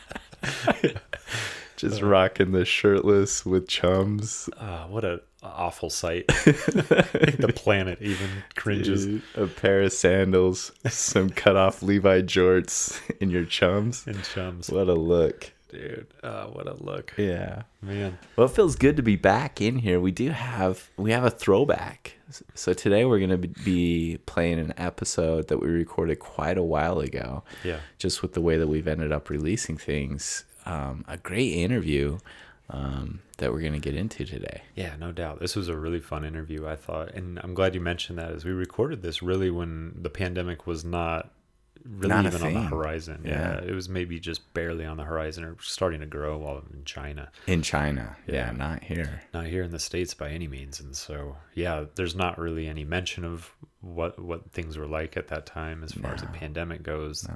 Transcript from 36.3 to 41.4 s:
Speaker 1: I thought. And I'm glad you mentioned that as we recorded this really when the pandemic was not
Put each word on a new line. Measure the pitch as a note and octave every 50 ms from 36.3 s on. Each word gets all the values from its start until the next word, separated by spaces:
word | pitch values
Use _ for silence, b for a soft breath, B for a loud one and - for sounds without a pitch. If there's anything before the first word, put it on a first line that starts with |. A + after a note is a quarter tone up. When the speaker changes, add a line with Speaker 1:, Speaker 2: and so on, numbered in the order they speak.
| D#2+ D#2+ D#2 D#2 D#2 D2+ D#2
Speaker 1:
I | D#2 D#2
thought. | D#2 - - D#2+ D#2+ D#2+ - -
And | F#2+ F#2 F2+ F2 F2 -
I'm | F#2 F2+
glad | F#2 F#2+ F#2+ F#2
you | F2+
mentioned | E2+ E2+ F2 F2 - - F2 E2+
that | E2 E2
as | E2 D#2+ D#2
we | F2+
recorded | F#2 F#2 F#2 F2 - - A#2 D3+ D#3+ G#2+
this | F#2 E2+ D#2 - F2+
really | F2 F#2 F#2+ F#2+ F2+
when | F2 F2 E2+ E2 E2 D#2+ D#2+ E2 E2+ E2+
the | E2+ F2
pandemic | - - F#2+ F2+ F2 F#2 F2+ F2+ F2 - -
was | F2 E2+ D#2+ E2
not | E2+ F2 E2+ E2+ E2 E2 D#2+ - - _ _